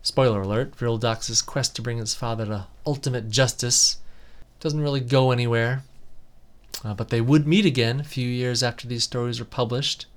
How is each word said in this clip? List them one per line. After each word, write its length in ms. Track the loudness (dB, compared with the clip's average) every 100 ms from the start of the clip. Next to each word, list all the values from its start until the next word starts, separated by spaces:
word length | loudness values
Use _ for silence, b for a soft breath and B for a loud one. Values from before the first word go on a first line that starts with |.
Spoiler 400 | -2 4 4 4
alert, 340 | 0 -2 -2 -4
Vril 220 | -2 0
Dox's 440 | 0 -2 -2 -2
quest 340 | -2 -2 -4 -4
to 60 |
bring 160 | -6 -4
his 180 | -4 -4
father 300 | -2 -2 -2
to 220 | -4 -8 -8 -4
ultimate 440 | -2 -2 -4 -2
justice 680 | 2 2 0 0 2 2 0 b b b b b -8
doesn't 220 | -4 -2
really 200 | 0 0
go 300 | 2 4 6
anywhere, 520 | 4 2 2 2 -2 -6 -18 -14 -14 -16 -20 -20 -20 -16 -10
uh, 100 | -6
but 160 | -4 0
they 120 | 0
would 240 | 6 4 6
meet 200 | 6 4
again 340 | 4 2 0
a 60 | -4
few 220 | -4 -2
years 360 | -2 -2 0
after 240 | -2 -2 -8
these 160 | -4
stories 360 | -4 -2 -4 -4
were 60 | -8
published 640 | -4 -2 0 -2 -6 -10